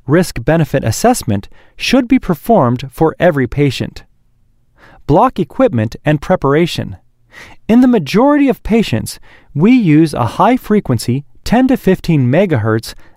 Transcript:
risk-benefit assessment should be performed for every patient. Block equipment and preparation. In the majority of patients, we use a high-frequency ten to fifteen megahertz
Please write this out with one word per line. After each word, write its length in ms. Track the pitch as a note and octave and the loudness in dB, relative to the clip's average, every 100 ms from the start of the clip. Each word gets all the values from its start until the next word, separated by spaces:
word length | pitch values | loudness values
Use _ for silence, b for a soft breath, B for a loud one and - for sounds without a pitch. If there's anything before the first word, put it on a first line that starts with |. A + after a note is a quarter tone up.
| - | -2
risk-benefit 800 | E3 F3 - A#2 E3 D3+ C#3+ | 0 0 -4 -2 0 0 -2
assessment 640 | A2 - A#3 B3 - G2+ - b b b | -4 0 0 0 -2 -6 -6 b b b
should 300 | - B3+ A#3+ | -2 0 2
be 120 | C4 | 0
performed 720 | - E3 - G#3+ B2 B2 C3 | 0 -4 0 2 2 -2 -6
for 240 | - D#3+ - | -2 -2 0
every 280 | F3+ C#3+ B2 | 0 0 -2
patient. 580 | - C#3+ - B2 - - _ _ _ _ _ _ _ b b - | -2 -2 -2 -8 -12 -20 _ _ _ _ _ _ _ b b -2
Block 340 | E3 B3+ - | 2 2 -2
equipment 560 | E3 - C4 B2 A2+ - | -6 0 0 0 -4 -4
and 160 | D3+ D3+ | -2 -2
preparation. 800 | - F#3 C3+ D3 E3+ - G2+ F#2+ _ _ _ B B B - | 0 -2 0 0 0 -4 -10 -12 _ _ _ B B B 0
In 140 | A#3+ | 4
the 80 | B3+ | 4
majority 640 | A#3 C#3 G3 C#4 D4 C#4 | 2 0 0 2 2 0
of 120 | - | -2
patients, 560 | - A3+ F#3+ A#2 - - b b b | -2 -2 0 -4 -6 -14 b b b
we 180 | C#3+ G3+ | 0 2
use 400 | B3+ F3+ D3+ D#3+ | 4 4 2 2
a 240 | B2 A#2 - | 0 -4 0
high-frequency 880 | G3 B3+ - G#3 - A#2 - C3 - - | 0 0 0 -2 0 -4 -2 -6 -8 -12
ten 220 | - A#3+ C4 | -2 2 2
to 100 | B3+ | 0
fifteen 540 | F#3+ F#3 - D#3 B2 | 0 0 0 0 2
megahertz 640 | D3 G3+ C3 A2 A2 - - b | 2 0 0 -2 -4 -6 -18 b